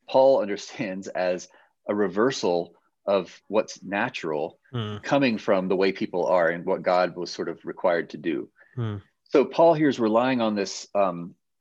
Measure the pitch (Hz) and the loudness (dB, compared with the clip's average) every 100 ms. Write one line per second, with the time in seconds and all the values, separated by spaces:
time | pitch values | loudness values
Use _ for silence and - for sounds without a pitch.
0 | - 135 135 127 101 98 - - 107 95 | 0 4 6 4 2 -6 -10 -8 -8 -8
1 | 95 - 90 90 - _ _ _ - 104 | -8 -4 -2 -2 -8 _ _ _ -4 0
2 | 98 98 127 131 98 87 85 _ _ _ | 0 2 0 0 0 0 -2 _ _ _
3 | - 98 85 - - 101 - - 90 101 | 0 0 0 -10 -4 -2 -2 -6 -6 -4
4 | 127 - 82 73 82 - _ 123 107 104 | -4 -4 -6 -4 -6 -10 _ -8 -6 -8
5 | - 143 131 107 - 95 92 95 95 - | -2 2 2 0 0 0 2 2 0 0
6 | 107 90 85 90 82 85 85 87 87 90 | -4 -2 2 2 2 0 -2 -2 2 2
7 | 90 87 85 - 85 82 82 - 92 85 | 2 -2 -8 -6 -8 -8 -10 -4 0 0
8 | 76 76 82 67 - _ _ 123 113 101 | -2 -6 -4 -4 -6 _ _ -8 -6 -8
9 | - _ _ 151 120 - 165 156 151 123 | -12 _ _ 2 2 4 4 6 2 2
10 | 110 110 127 127 110 104 95 - - 101 | 2 2 2 2 0 0 -4 -6 -4 0
11 | 95 87 87 - _ _ | 0 -2 -10 -16 _ _